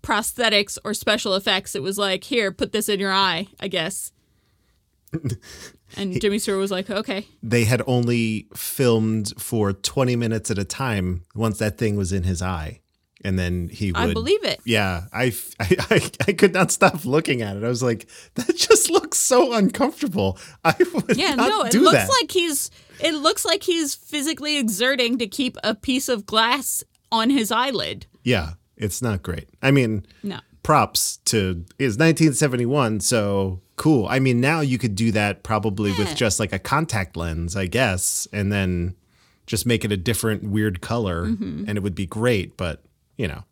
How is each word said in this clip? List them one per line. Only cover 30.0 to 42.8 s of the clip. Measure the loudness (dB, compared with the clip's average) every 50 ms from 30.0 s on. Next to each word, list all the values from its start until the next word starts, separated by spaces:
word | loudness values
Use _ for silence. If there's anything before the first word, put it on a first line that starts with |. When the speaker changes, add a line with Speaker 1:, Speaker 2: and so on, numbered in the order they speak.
| -6 _ -20 _ -10
Speaker 1:
No. | -10 -10 -10 -14 _ _ _ _
Speaker 2:
props | 4 6 6 6 4 0 -2 -4 -4 -6 -4 _
to, | 0 2 2 2 2 -2 -4 -8 -12 -6 _
it's | 0 0 2 4
nineteen | 4 4 6 6 4 2 4
seventy-one, | 2 0 0 0 0 0 0 2 2 2 2 0 0
so | 0 0 0 2 2 2 0 0 0 0 -2 -6 _ _ _
cool. | 0 2 4 4 4 4 2
I | 0 2
mean, | 4 4 4 4
now | 4 2 2 2
you | 0 0 0 0
could | -2 -2 0
do | 0 0 2 2
that | 4 2 2 0 -2 _
probably | -2 -2 0 0 -2 -2 0 0 0
with | 0 0 0 -2
Speaker 1:
Yeah. | 0
Speaker 2:
just, | 0 0 0 2 0
like, | -2 -2 -2
a | -6
contact | -2 0 0 0 0 0 -2 -4 -4 -4 _
lens, | -6 -4 -4 -4 -4 -4 -4 -4
I | -4 -4
guess, | -2 0 2 2 2 2 0 -2 -4 -4 -4 -6 -6 -4
and | -2 -2 0 0
then | 0 0 0 0 -2 -2 -4 -6 _ _ _ _ _ _ _ _ _ _
just | -6 -4 -2 0
make | 0 0 0 0
it | -2
a | -2
different | -2 0 -2 -2 0 0 -2 -2 -2 -4
weird | -2 0 0 0 0 -2 -4
color, | -6 -4 -4 -2 -2 -2 -2 -2 -2
Speaker 1:
Mm-hmm. | -2 -2 -4 -4 -8 -8 -8 -6
Speaker 2:
and | -4 -4 -4
it | -4
would | -4 -4
be | -4 -6
great, | -6 -4 -2 0 0 0 0 -2 -6 -8
but, | -6 -6 -6 -6 -8